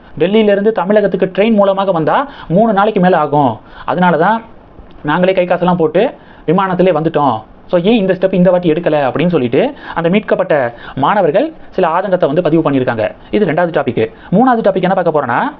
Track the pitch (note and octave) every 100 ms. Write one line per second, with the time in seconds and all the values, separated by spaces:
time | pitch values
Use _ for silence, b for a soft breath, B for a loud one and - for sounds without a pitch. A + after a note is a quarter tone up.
0 | B - F3 A3 G#3 G3+ G#3+ G#3+ F3+ G#3+
1 | G3 F#3+ F3+ F#3+ A3 G#3 G3 F#3+ G3 E3+
2 | D3+ G3+ C#4 B B F3 A3+ G3 G#3+ G#3
3 | F3+ E3+ D3+ D3 C3+ A2 B B B D#3
4 | F3+ D#3 F3+ A3+ - - - - - -
5 | D3+ E3 F#3 F#3+ F3+ F3 F3+ F3+ D#3 E3+
6 | C4 - B B - F#3 F#3+ F3+ F#3 D3+
7 | D#3+ D#3+ C#3 A2+ - - - F3+ F3+ A#3+
8 | F#3+ F3+ F#3+ F#3+ F#3 F3+ F3 D#3+ E3 D3+
9 | C3+ B2+ F3 E3 B2 C#3+ B3+ C#4+ B B
10 | E3 G3 F3 G#3 F3+ D3+ A#2+ - B C3
11 | D3 G#3 E3 F3 D#4+ - - - E3+ E3+
12 | G3 F3+ D3+ D#3+ F3 D#3+ D#3 C#3 B2 A2+
13 | G#2 - B G#3 F3+ D#3 F3 D#3 C3+ -
14 | A2 B B F#3 C4 A#3 G3+ F#3+ F3+ F#3+
15 | E3+ D3+ B2+ C3 B3+